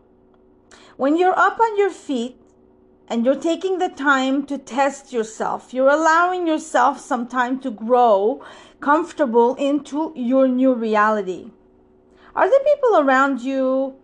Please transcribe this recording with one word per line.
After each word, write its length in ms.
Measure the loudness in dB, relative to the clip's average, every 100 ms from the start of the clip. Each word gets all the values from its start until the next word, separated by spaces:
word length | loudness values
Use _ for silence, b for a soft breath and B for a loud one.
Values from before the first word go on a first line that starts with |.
| _ _ _ _ _ _ _ B B B
When 200 | 0 2
you're 200 | 2 2
up 220 | 0 2
on 200 | 0 0
your 120 | -2
feet 460 | -4 -8 -6 -6 -12 _ _ _ _ _ _ _
and 160 | -2
you're 120 | 0
taking 420 | 0 -2 -4 -4 -4
the 120 | -4
time 560 | -2 0 0 0 -2 -4
to 100 | -10
test 560 | -6 -2 -2 -2 -8
yourself, 600 | -6 -6 -6 -6 -6 -8
you're 160 | 0 2
allowing 560 | 4 4 2 2 -2 -2
yourself 520 | -4 -2 0 0 0
some 300 | -6 -6 -4
time 320 | -4 -4 -4
to 100 | -8
grow 720 | -10 0 2 4 4 2 -4 B B B B
comfortable 760 | 0 0 0 -2 0 2 2 0
into 540 | -2 -2 -4 -8 -8 -6
your 320 | 0 2 2
new 240 | 2 0
reality. 760 | 0 0 2 2 0 -4 -10 -14 -20 _ _ _ _ _ b b
Are 140 | -2 2
the 160 | 4
people 340 | 2 2 4 4
around 440 | 4 2 2 -2
you 540 | -4 -2 0 -2 -4 -8